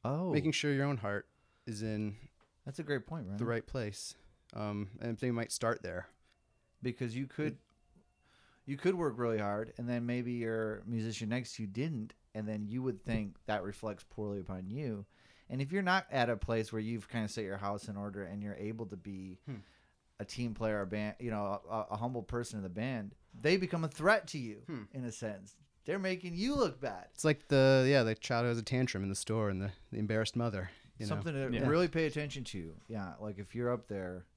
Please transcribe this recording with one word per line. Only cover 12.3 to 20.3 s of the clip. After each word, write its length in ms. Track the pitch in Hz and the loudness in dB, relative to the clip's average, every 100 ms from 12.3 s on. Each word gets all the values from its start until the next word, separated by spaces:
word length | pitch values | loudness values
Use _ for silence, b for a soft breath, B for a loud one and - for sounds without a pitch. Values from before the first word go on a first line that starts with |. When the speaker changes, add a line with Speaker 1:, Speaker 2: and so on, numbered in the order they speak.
Speaker 1:
and 120 | 107 107 | -6 -4
then 180 | 107 104 | -4 -2
you 160 | 120 | -2
would 200 | 131 - | -2 -2
think 340 | - 113 101 - - | -2 -2 -2 -8 -2
that 160 | 107 | -2
reflects 420 | 95 98 110 98 | -2 -6 -6 -6
poorly 360 | - - 104 101 | -10 -6 -4 -4
upon 280 | 87 95 92 | -4 -6 -4
you. 380 | 120 147 104 101 b b b b | -4 -4 -4 -8 b b b b
And 120 | 127 | -4
if 120 | 139 | 0
you're 100 | 190 | 2
not 240 | 185 190 - | 4 4 4
at 200 | 135 120 | 2 4
a 60 | 113 | 2
place 360 | - 113 110 | 2 0 2
where 80 | 110 | -2
you've 280 | 110 117 - | -2 -4 -4
kinda 200 | 117 107 | -2 -2
set 160 | - | -2
your 140 | 101 98 | -4 -2
house 300 | 101 101 - | -2 -4 -6
in 80 | 101 | -6
order 280 | 101 98 | -6 -6
and 180 | 92 101 | -6 -6
you're 120 | 104 98 | -6 -4
able 300 | 104 113 107 | -4 -4 -6
to 100 | 98 | -8
be 420 | 101 95 95 92 - | -8 -8 -10 -12 -10
Speaker 2:
Hmm. 100 | 120 B B B _ _ _ | -10 B B B _ _ _
Speaker 1:
a 60 | |
team 300 | 101 | -10